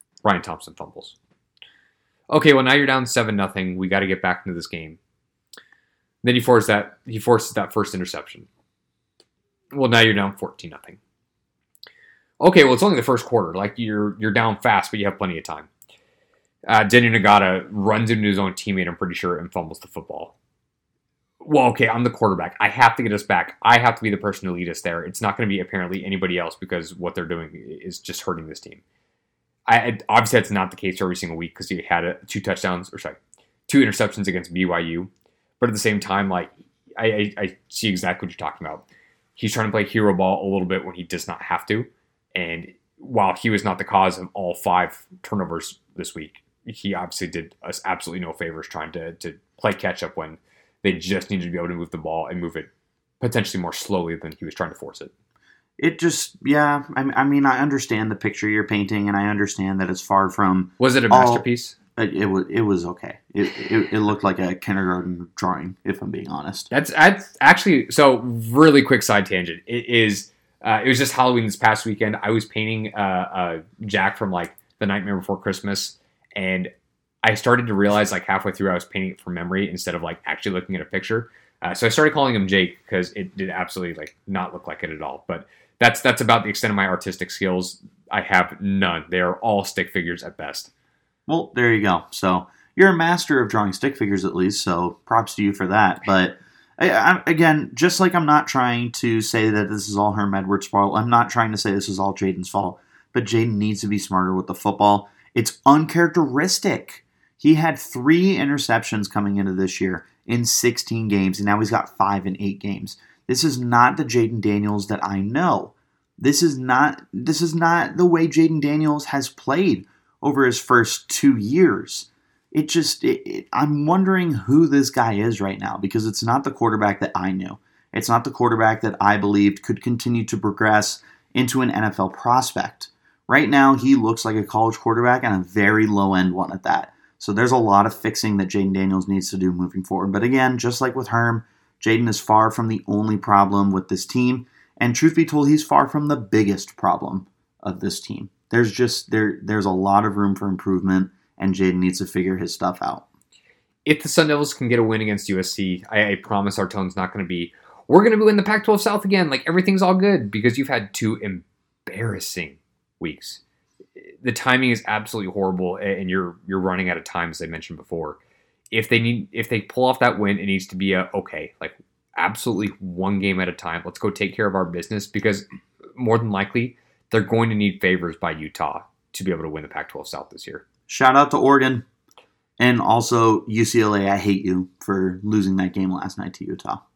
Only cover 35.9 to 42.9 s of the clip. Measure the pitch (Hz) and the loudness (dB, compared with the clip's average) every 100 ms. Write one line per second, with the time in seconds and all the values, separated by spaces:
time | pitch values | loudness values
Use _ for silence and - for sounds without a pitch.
35.9 | 104 - 98 98 90 82 _ _ _ _ | -2 -2 -2 -2 -4 -6 _ _ _ _
36.9 | - 113 107 104 104 95 - _ - 110 | -4 -2 0 -2 -4 -8 -10 _ -4 -2
37.9 | 90 90 90 87 - 78 - 78 76 _ | -2 -4 -4 -8 -10 -12 -10 -12 -14 _
38.9 | _ _ _ _ - 110 117 110 107 101 | _ _ _ _ -8 -4 -2 -2 -2 -2
39.9 | 113 104 92 92 95 98 98 90 92 90 | 2 2 2 0 0 -2 -2 -2 -4 -6
40.9 | 87 85 85 - 85 - 87 - 107 123 | -12 -10 -10 -10 -12 -6 -6 -4 -4 -6
41.9 | _ _ _ _ 92 85 85 - _ _ | _ _ _ _ -8 -6 -8 -12 _ _